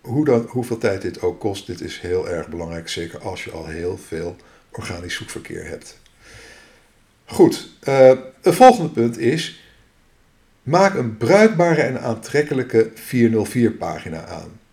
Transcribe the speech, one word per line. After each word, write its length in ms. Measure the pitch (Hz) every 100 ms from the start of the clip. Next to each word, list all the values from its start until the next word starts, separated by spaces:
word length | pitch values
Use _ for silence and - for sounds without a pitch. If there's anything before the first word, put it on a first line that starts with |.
hoe 240 | - 127
dan, 220 | 151 131 233
hoeveel 300 | 123 113 113
tijd 240 | 113 95
dit 180 | 92 82
ook 200 | 92 87
kost, 260 | 107 98 -
dit 140 | 87
is 200 | - -
heel 280 | 90 90 -
erg 200 | 85 82
belangrijk, 400 | 82 82 85 82
zeker 300 | - 82 -
als 260 | 104 90
je 60 | -
al 160 | 82 80
heel 320 | 80 87 92
veel 380 | - 82 85 87 _ _ _
organisch 440 | - 98 87 87
zoekverkeer 520 | - 110 - - 82 80
hebt. 340 | - - - _ _ - - - - - _ _ _ _ _
Goed, 520 | _ - - - - _
eh, 320 | - 135 131 131 - _
het 140 | -
volgende 360 | - 254 233 165
punt 280 | - 117 117
is, 440 | 113 156 - - _ _ _ _ _ _ _ _ _ _
maak 320 | - 170 196
een 220 | 196 120 107
bruikbare 680 | 117 196 220 165 170 156
en 180 | 123 127
aantrekkelijke 920 | 127 113 - 143 147 135 123 113 113
vier 360 | - - 127 117
nul 140 | 113
vier 260 | 101 127 117
pagina 540 | - 85 80 - 80
aan. 360 | 82 82 82 85 _